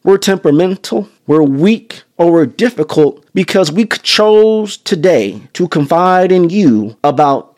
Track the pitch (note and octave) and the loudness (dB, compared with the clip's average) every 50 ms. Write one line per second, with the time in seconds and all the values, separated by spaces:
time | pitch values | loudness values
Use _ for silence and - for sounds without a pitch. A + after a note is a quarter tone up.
0 | - F#3 G3 F#3+ - G3 G3 F#3+ - D#3 C#3+ D#3+ F3+ F#3 G3 - - - A3+ G#3 | 0 0 0 0 0 -2 -4 0 0 0 2 2 0 0 -4 -6 -8 -8 -6 -6
1 | G3+ - _ _ - D3 D3 D#3+ D3+ C#3 C3+ C#3 E3+ G#3+ A3+ - - _ - - | -6 -8 _ _ -4 0 0 2 2 0 0 0 0 0 0 -2 -6 _ -20 -20
2 | _ _ _ - E3+ E3+ E3+ E3 D3 A#2 - - A3+ B3 - D3 D#3 - - D#3 | _ _ _ -2 0 2 4 2 0 0 -2 -4 -4 -4 -2 -4 -6 -4 0 0
3 | D3 C3+ - - _ _ - F#3+ F3+ - - F#3+ F3+ D3+ D3+ G#3+ A3 - - - | 0 0 0 -6 _ _ -4 -4 -4 0 0 0 0 0 0 -2 -2 -2 -4 -8
4 | - - - - G#3+ G#3+ G#3+ G#3+ A3 A3 A3 G#3+ G#3 G3+ - - - - F#3+ D#3 | -4 -4 -2 0 2 4 4 4 4 4 2 -2 -4 -8 -12 -14 -6 -6 -4 0
5 | D3+ F#3 E3 A#2 G2+ G2+ F#2 G#2 - - _ - F3+ E3 - D#3 C#3+ - E3+ E3+ | 0 0 2 0 0 -4 -8 -12 -18 -18 _ -6 -4 -2 -2 -4 -2 0 0 0
6 | F3+ F#3 F#3 F#3 F#3 F3+ F#3 F3+ F3 E3 F#3 G#3 F#3+ C3 A2 G#2+ G#2 A2 A2+ - | 2 2 2 2 2 2 2 2 2 0 0 2 2 2 2 0 -2 -6 -10 -4
7 | - C#3+ C3+ C#3 D3+ C#3 C#3 A2+ - _ - | -2 -2 0 2 0 0 0 -2 -6 _ -4